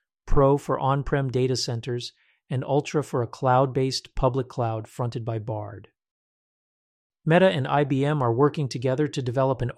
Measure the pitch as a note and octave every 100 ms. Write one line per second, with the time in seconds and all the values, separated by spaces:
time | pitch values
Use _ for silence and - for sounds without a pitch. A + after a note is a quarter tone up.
0 | _ _ - D3 C3+ C#3+ - C3 C3+ C#3
1 | C3 C#3+ C3+ B2+ C3 B2 - A#2 B2 A#2+
2 | A#2+ - _ _ - B2+ - C#3 C#3+ D#3
3 | - C3+ A#2 - C3 B2+ C#3 C3 C3 -
4 | - - C3 C3 B2 - A2+ A2 A2 -
5 | A#2+ A#2+ A2+ A2+ A2 G#2+ G#2 G2+ - _
6 | _ _ _ _ _ _ _ _ _ _
7 | _ _ - E3 F#3+ E3 C#3 C#3+ C#3 C3+
8 | C#3+ D3+ A#2+ A#2 C#3+ D#3 C3+ C3 B2+ C3
9 | D3 C#3+ B2 B2+ C3+ B2+ A#2+